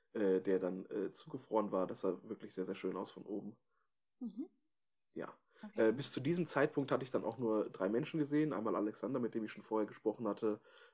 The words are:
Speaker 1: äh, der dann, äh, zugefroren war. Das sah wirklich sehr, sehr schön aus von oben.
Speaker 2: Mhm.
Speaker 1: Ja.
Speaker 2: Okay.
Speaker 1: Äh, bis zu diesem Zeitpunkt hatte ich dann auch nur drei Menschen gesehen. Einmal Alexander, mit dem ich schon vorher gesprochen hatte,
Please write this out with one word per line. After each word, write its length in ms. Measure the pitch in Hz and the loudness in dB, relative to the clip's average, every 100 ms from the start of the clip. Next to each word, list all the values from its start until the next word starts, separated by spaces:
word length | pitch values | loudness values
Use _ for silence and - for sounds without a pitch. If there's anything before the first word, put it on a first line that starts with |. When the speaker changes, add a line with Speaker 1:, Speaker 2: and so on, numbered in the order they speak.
| _ | _
Speaker 1:
äh, 260 | 113 98 92 | 0 4 4
der 180 | 95 92 | 4 2
dann, 260 | 90 92 - | 2 -2 -4
äh, 260 | - 95 | -4 -4
zugefroren 600 | - - 135 - 110 104 | -6 -10 -10 0 2 2
war. 140 | 98 92 | 0 0
Das 160 | - | 0
sah 160 | 95 85 | -2 -2
wirklich 300 | 110 104 107 | -6 -10 -8
sehr, 120 | - 95 | -6 -4
sehr 80 | 101 | -2
schön 200 | 92 90 | -2 -4
aus 160 | 101 | -6
von 120 | - | -10
oben. 320 | - 104 101 - _ _ _ _ _ - | -8 -6 -8 -14 _ _ _ _ _ -12
Speaker 2:
Mhm. 260 | 240 196 330 _ _ _ _ _ _ | -10 -8 -10 _ _ _ _ _ _
Speaker 1:
Ja. 180 | - - - _ - | -10 -10 -12 _ -16
Speaker 2:
Okay. 200 | 214 - 110 | -6 4 4
Speaker 1:
Äh, 60 | |
bis 200 | 123 131 | 4 -2
zu 80 | - | -2
diesem 260 | 127 170 165 | 0 0 2
Zeitpunkt 460 | 143 147 - 135 | 2 2 2 2
hatte 120 | 131 | 0
ich 60 | 131 | 0
dann 140 | 110 | -2
auch 140 | - 113 | -2 0
nur 300 | 117 107 - | 2 2 2
drei 180 | - 95 | 0 2
Menschen 300 | 117 151 160 | 2 0 0
gesehen. 320 | 139 147 156 | 2 2 2
Einmal 240 | 95 110 95 | 0 0 2
Alexander, 420 | 107 - 107 135 | 0 -2 -2 0
mit 140 | 117 | 0
dem 100 | 113 | -2
ich 80 | 107 | -4
schon 100 | - | -8
vorher 240 | - 110 104 | -2 0 0
gesprochen 400 | - 110 107 107 | 0 -2 0 -2
hatte, 320 | 101 110 107 - - - | 0 0 -2 -6 -20 -20